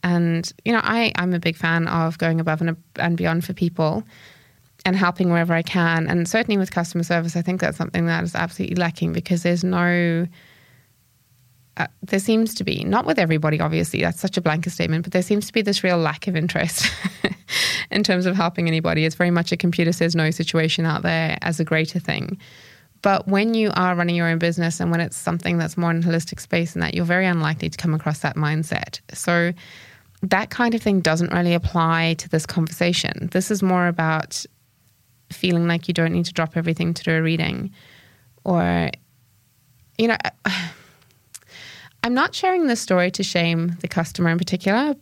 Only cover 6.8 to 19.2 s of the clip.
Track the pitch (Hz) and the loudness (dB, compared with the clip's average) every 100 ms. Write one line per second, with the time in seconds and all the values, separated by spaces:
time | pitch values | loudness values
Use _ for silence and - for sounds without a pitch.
6.8 | 170 175 165 170 165 170 170 185 165 160 | -2 -4 0 0 0 -2 -2 0 -2 -2
7.8 | 160 180 170 165 170 165 170 - 190 180 | -4 0 0 0 -2 -2 -4 -4 -4 -2
8.8 | 170 170 165 165 - 170 175 175 180 180 | -2 -2 -2 -2 -2 0 0 0 0 2
9.8 | 175 175 170 165 175 - - - _ _ | 2 2 2 0 -2 -8 -20 -20 _ _
10.8 | _ _ _ _ _ _ _ _ _ - | _ _ _ _ _ _ _ _ _ -8
11.8 | - _ 190 196 196 220 226 - 190 - | -8 _ -2 0 4 2 2 -2 -4 -2
12.8 | - 220 - 311 165 160 156 151 156 160 | 0 0 2 2 4 4 2 2 2 0
13.8 | 160 - 170 170 190 185 170 156 175 - | 0 0 0 0 -2 0 0 0 -2 -2
14.8 | 165 160 175 180 180 208 208 226 208 190 | -2 0 0 0 2 0 0 -2 0 0
15.8 | 190 175 160 147 - 170 170 - 165 - | 2 2 0 -2 -2 -2 0 0 -2 0
16.8 | - - 185 - - 190 - - - - | -2 -2 -6 -4 -6 -6 -6 -2 -2 -2
17.8 | - - 208 180 185 185 170 170 170 160 | -2 0 2 2 2 2 0 0 0 2
18.8 | 165 160 160 - | 2 2 0 0